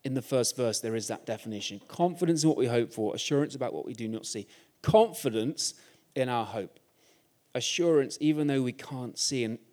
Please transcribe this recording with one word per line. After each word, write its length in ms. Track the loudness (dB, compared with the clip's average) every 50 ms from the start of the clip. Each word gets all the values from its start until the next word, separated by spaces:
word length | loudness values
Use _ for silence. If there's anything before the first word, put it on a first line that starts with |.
| -4
in 100 | -2 -4
the 80 | -4
first 340 | -2 0 2 2 2 2 0
verse, 240 | 0 0 0 0 -2
there 140 | -2 -2 -2
is 140 | -2 -4 -4
that 180 | -8 -8 -6
definition. 540 | -6 -6 -6 -6 -8 -8 -6 -6 -8 -10 -12 -16 -14
Confidence 540 | 0 2 2 2 2 0 2 2 4 4
in 60 | 4 4
what 100 | 4 4
we 80 | 2
hope 260 | 2 2 0 0 0
for, 220 | -2 -2 -2 -2 -2
assurance 400 | -4 -2 0 2 0 0 0 -4
about 200 | -6 -6 -4 -4
what 100 | -6 -8
we 100 | -8 -8
do 140 | -8 -6 -6
not 180 | -6 -6 -8
see. 200 | -8 -8 -8 -10 -12 -20 -20 _ _ _ _
Confidence 920 | 0 6 6 6 6 6 0 -4 -4 -2 -2 0 -2 -2 -2 -4 -6 -6 -6 -10 -20 -20 _ _ _ _ _
in 140 | -2 -2 0
our 180 | 0 -2 -2
hope. 320 | -2 -6 -8 -8 -8 _ -20 _ _ _ _ _ _ _ _ _ _ _ _ _ _ _
Assurance, 640 | -4 -2 -2 0 2 4 6 6 6 4 2 -2 2
even 260 | 2 2 4 4 2
though 160 | 2 2 2
we 100 | 2 0
can't 460 | -4 -6 -12 -10 -8 -8 -8 -8 -4 -2
see. 240 | -2 0 0 0
And 160 | 0 -2 -2 -6 _ _